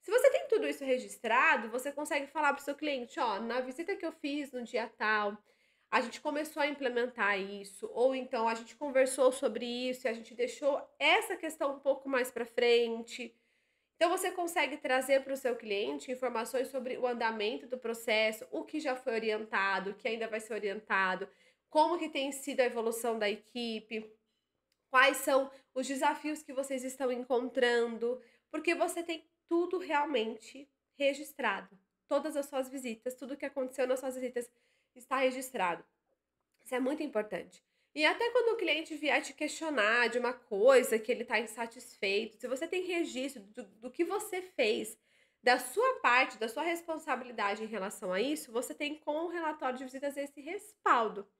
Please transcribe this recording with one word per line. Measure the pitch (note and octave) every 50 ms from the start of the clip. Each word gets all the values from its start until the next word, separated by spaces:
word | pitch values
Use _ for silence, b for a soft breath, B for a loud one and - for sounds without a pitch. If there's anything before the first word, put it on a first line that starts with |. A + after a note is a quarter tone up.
Se | _ -
você | G4 B4 A#4 C#5
tem | B4 - -
tudo | - A#4 G#4 C4+ C#4+
isso | C#4+ - C#4+
registrado, | C4 C4 B3 G#3 G3 - - - A3+ A3 B3 D4 D#4+ D#4 B3 A3 A3+
você | G#3+ B3+ C4 D4
consegue | C#4 - D4+ D4 E4 C#4+ C#4 C#4
falar | - D#4+ D4+ D4
pro | C4+ -
seu | - - C#4+
cliente: | - D#4 D4+ C#4+ B3+ A#3+ A#3 - E4
"Ó, | C#4 A#3 G3+ G3
na | A3+ A3+ A#3 B3+
visita | B3+ C4 C4 - E4+ F4+ G4
que | - -
eu | E4
fiz | D#4 _ - C#4+ C#4 D4 C#4+ B3
no | - B3
dia | A#3+ A3 - G#3+ A3+ A#3+ _
tal, | _ A3+ G#3+ G#3+ G#3 G#3 G3+ G#3 - b b b b b b b b b b
a | - A3+
gente | B3 A#3 - -
começou | _ D4+ D4 D4 D#4 D4+ - D#4
a | C#4+ D4
implementar | D4 C#4+ C#4+ B3 B3 A#3 A#3+ B3+ - - G#3 G3 G3+ G3
isso, | G3 G3 G3+ G3+ G3 G3 - - - -
ou | - - A#3+ C4 C4+
então | C4 B3+ C4 C4+ A#3 A3+ A3+
a | A3+
gente | A3+ - - -
conversou | _ D4 C#4+ B3+ C4 C4 C4 C4 - C4 B3+
sobre | B3+ - C#4 B3 G#3+ A3+ A#3+
isso | A#3+ A#3+ B3 B3+ B3+ B3+ B3 -
e | B3
a |
gente | A3 A3+ A3+ -
deixou | A#3+ A3+ B3 B3+ - - D4 C#4 D4 - - - _ _
essa | C#4 D4+ E4+ G4+ G#4 - F#4+
questão | E4+ - D#4+ D#4 - E4 C#4 C#4
um | C#4
pouco | - C#4 C#4 C#4 - C4+
mais | C4+ B3+ B3+ B3+
pra | - A#3 A#3+
frente." | A#3 - - A#3+ A#3+ A#3+ A#3 A#3+ A#3 A3+ A3+ A#3 - - - B3 A#3 _ _ _ _ _ _ _ _ _ _ _ _ _
Então, | _ D#4+ F4
você | F4 F#4 F#4 F4+
consegue | F4+ F#4 F4 E4+ E4+ F4+ D4+ C#4 C4+
trazer | D4 - C#4+ B3+ C4 C4 C#4 C#4 C4+ C4+
pro | C4+ C4+
seu | C4+ - B3 A#3+
cliente | A#3 - G#3+ G3+ G3 G#3+ B3+ D4 C#4+ - -
informações | B3+ B3+ C4 B3 A#3+ A3+ A3+ A#3 - B3+ C4 C4
sobre | - C4+ A#3 B3+ B3+ -
o | -
andamento | B3 A#3+ A#3 A#3 A3+ A3+ A3 G#3 G#3+ B3+ C#4+ -
do | - B3+ B3
processo, | - A#3 A3+ A3+ - - A3 G#3+ A3 A3 A3 A3 - -
o | - D#4+
que | - - - D#4
já | - C#4+ B3+
foi | B3+ - C4 A#3
orientado, | A3+ A3+ A3 G#3+ G#3+ A3 A3 A#3+ G#3 G3 G3 G3 F#3 F#3 G3
o | G#3
que | - -
ainda | A#3 A3+ A3+ A3+ A3
vai | G#3+ A3
ser | A3 -
orientado, | A#3 G#3 G3+ G3+ G3 G#3+ G#3+ _ G#3+ F#3+ F#3+ F#3 F#3 F#3 F#3+ b b b b b b b _ _
como | - D4+ D#4 D#4+ F4 F4
que | D#4+ D#4
tem | D#4 D4 C4+ C#4+
sido | C4+ - - - C4 -
a | B3
evolução | A#3+ A#3 A#3 A3 A3+ A3+ A3+ - A#3+ A3+ A3+
da | G#3+ G#3
equipe, | G#3+ G#3+ - _ _ B3 A#3+ A#3 A3+ G#3+ G#3+ _ A3+ A3 A3 - - _ _ _ _ _ _ _ _ _ _ _ _ _ _ _
quais | - B3+ C4 C#4 D4
são | - - D4+ C#4 C4 C4+ C4+ B B B B _
os | C4 C4
desafios | - C#4 C4 D4+ D4 D#4 D4+ - D4+ D4+ C#4+
que | - -
vocês | C4+ B3+ C#4 C#4 C#4 B3+ B3
estão | C4 C4 - C#4 B3
encontrando, | B3 A#3+ B3+ - C4+ A#3 B3 B3+ - C4+ A#3+ A#3+ A#3+ A#3+ A#3 A#3 A3+ G#3+ A3 A#3+ B3+ B3 B B B B B _
porque | - D#4 D4+ F4 E4+
você | - D#4+ E4+ E4+ F4
tem | E4+ E4+ E4 D#4+ - _ _ _ _ _
tudo | E4+ E4+ F4 F4 F#4 F4+
realmente | - C4+ D#4 C#4+ D4 D#4 D4 A#3 A3 A3 A#3 - - - - C4+ C#4+ _ _ _ _ _ _ _
registrado. | C#4+ C#4 C#4+ C#4 D4 - - - C4 A3 G3 F#3+ F#3 - - _ _ _ _ _ _
Todas | _ D4 C#4+ - D#4 D4+
as | D4 C#4
suas | C#4+ - C4 C4 B3+
visitas, | C4 C#4 B3+ B3 A3 A3 _ B3+ B3+
tudo | - C#4+ A#3 C#4+
que | C#4+ -
aconteceu | C#4 - C#4+ C4 B3+ C4 - B3+
nas | B3 B3+ B3+
suas | C#4 C4+ B3+
visitas | B3+ B3+ A#3+ B3 A#3+ A#3 - _ _ _ _ _ _ _ _ _
está | B3+ A#3 _ C4
registrado. | C4 C4+ C4 B3 C4 C4 - - A#3 F#3 F3 E3 - - _ _ _ _ _ _ _ _ _ _ _ _ _ _ _
Isso | _ - B3+
é | B3
muito | C4 C4+ D4 D4+
importante. | D#4+ C#4 - G#3+ G#3+ G#3+ G3 F3+ - - - - _ _ _ _ _ _ _
E | D4 D#4
até | D4+ F#4 F#4 A#4 A#4
quando | A#4 B4 A#4 A4+
o | A4
cliente | A4+ G4 D#4+ D4 D#4 D#4+ - D#4+
vier | D4 D4 C#4+ B3 C4+
te | D4+ -
questionar | - - D4+ D4+ D4+ - D#4 D#4+ D4+ B3 G3+ G#3+ A3+ A#3+ A#3+ A#3
de | A3+ B3
uma | A#3+ A#3+ B3+
coisa | B3 - _ G#3+ F#3+ G#3 C4 C4+ B3 B3 B3+ A#3 A3
que | A3 -
ele | A#3+ G3+ A#3
tá | - A#3 G#3+
insatisfeito, | A#3 A3+ - - - A3+ - B3+ - - - - - G3 G3 G3+ A3+ A3 -
se | - -
você | A#3 B3 C4+ E4 E4
tem | - F4+ F#4
registro | E4+ E4+ E4+ E4 C4 A3 B3 C4 C#4 - B3
do, | G3 - - -
do | A3+ F#3+ - _ - B3+
que | - - F4
você | E4+ F#4 G#4 G#4 - - F#4
fez, | F#4 - _ - B3+ G#3+ A#3 A#3 A3 - - b b b b b b b b b
da | _ A#3+ B3 C4
sua | - - - G4 B4 C5 B4+ -
parte, | - C4 A#3+ B3 C4 - -
da | - A3 A#3
sua | A3 D4
responsabilidade | D#4 E4+ E4+ E4+ - - D#4+ D#4 - D4+ C4 A#3+ B3 B3 A#3 A3+ G#3 G3+ G3+ G#3+
em | A3
relação | A3 A3 G#3 F#3+ G3+ G#3+ - - F#3
a | F3+ F#3+
isso, | A#3 C#4 D#4 - - -
você | A3 A#3+ B3 - D4
tem | - D4+ D4 D4+
com | - _ - D4 D#4 E4+
o | E4+
relatório | E4 F4 E4 D4+ D#4 D#4 - C4 B3+ B3+
de | C#4
visitas | B3+ B3+ C4+ C#4 C#4+ C#4
esse | C#4+ C#4+ C#4+ _ D4+
respaldo. | C4 D4+ F4+ G4+ - - - _ _ G4+ D#4 B3 A3+ G#3+ F#3 G3 - _ _ _